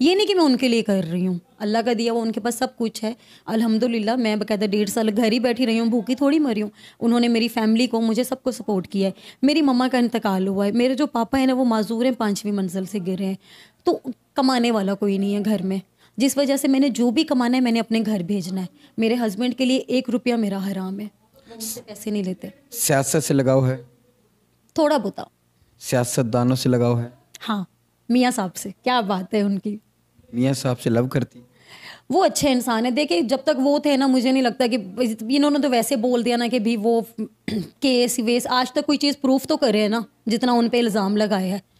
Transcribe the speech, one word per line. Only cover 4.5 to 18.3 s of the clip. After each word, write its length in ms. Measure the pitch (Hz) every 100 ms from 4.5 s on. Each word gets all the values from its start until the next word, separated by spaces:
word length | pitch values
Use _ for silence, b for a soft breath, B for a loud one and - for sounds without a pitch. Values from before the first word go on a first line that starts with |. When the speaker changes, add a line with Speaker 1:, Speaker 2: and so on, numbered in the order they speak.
| 214 208
Speaker 1:
डेढ़ 220 | 208 208
साल 220 | 233 220
घर 220 | 208 226
ही 80 | 240
बैठी 240 | 240 233
रही 140 | 247 226
हूँ, 100 | 233
भूखी 260 | 240 208
थोड़ी 240 | 254 277 311
मरी 220 | 294 214
हूँ। 100 | 214 B B B
उन्होंने 280 | 233 240 240
मेरी 200 | 233 233
फैमिली 380 | 233 220 220 247
को, 140 | 240
मुझे 240 | 226 220
सबको 280 | 254 262 -
सपोर्ट 340 | 220 220 202 175
किया 220 | 196 190
है। 60 | 185 B B
मेरी 180 | 262 320
मम्मा 260 | 285 247 254
का 100 | 247
इंतकाल 500 | 240 226 220 190 190
हुआ 160 | 196
है, 80 | 202
मेरे 220 | 220 247
जो 120 | 254 302
पापा 320 | 233 233 269
हैं 80 | 262
ना, 80 |
वो 100 | 254
माजूर 400 | 254 220 214 226
हैं 100 | 254
पाँचवीं 380 | 254 214 196 202
मंजिल 340 | 202 190 185 185
से 140 | 208
गिरे 240 | 175 185
हैं, 140 | 190 190 B B B B -
तो 140 | - 262 233 _ -
कमाने 340 | 262 254 240
वाला 240 | 226 196
कोई 240 | 196 202 196
नहीं 160 | 196
है 80 | 202
घर 200 | 208 208
में, 180 | 185 190 - _ b -
जिस 200 | 269 262
वजह 180 | 277 277
से 120 | 285
मैंने 220 | 269 277
जो 200 | 226 240
भी 140 | 226
कमाना 320 | 302 262 240 254
है 60 |
मैंने 160 | 247 233
अपने 220 | 220 226
घर 220 | 220 214
भेजना 380 | 170